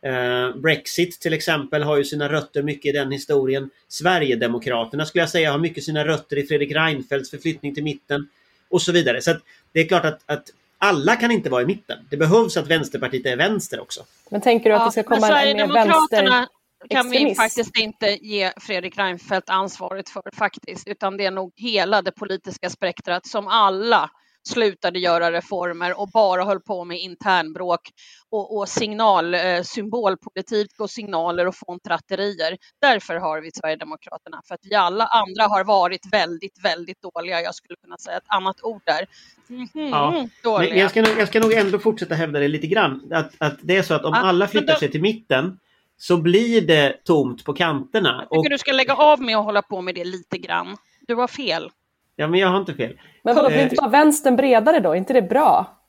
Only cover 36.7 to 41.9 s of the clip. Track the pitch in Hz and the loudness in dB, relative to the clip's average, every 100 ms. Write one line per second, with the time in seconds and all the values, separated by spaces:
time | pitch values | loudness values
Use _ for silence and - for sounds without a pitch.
36.7 | 170 175 190 185 170 170 175 175 175 _ | -4 -8 -16 -14 -10 -6 -4 -4 -10 _
37.7 | 175 180 175 - 175 _ 202 190 190 220 | -20 _ -20 -10 -12 _ -2 -2 -6 -10
38.7 | 214 - 156 190 _ _ _ _ 247 247 | -8 -2 -2 -4 _ _ _ _ -16 -14
39.7 | 311 302 233 147 339 240 _ 240 214 170 | -10 -4 0 0 0 -6 _ -2 0 2
40.7 | 165 202 - 220 220 208 226 220 226 202 | 2 2 4 2 2 0 2 4 4 2
41.7 | 190 220 | 0 0